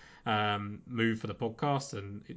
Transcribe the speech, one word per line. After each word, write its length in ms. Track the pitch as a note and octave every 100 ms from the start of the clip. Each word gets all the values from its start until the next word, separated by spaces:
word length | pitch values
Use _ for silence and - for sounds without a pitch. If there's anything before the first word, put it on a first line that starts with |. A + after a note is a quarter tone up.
| - - -
um, 560 | G#2+ G#2 G#2 G2+ G#2 -
move 320 | A#2 A2+ A2
for 80 | G#2+
the 80 | -
podcast. 580 | A2+ A#2 D3 C#3 -
And, 280 | A2 G2+ G2+ -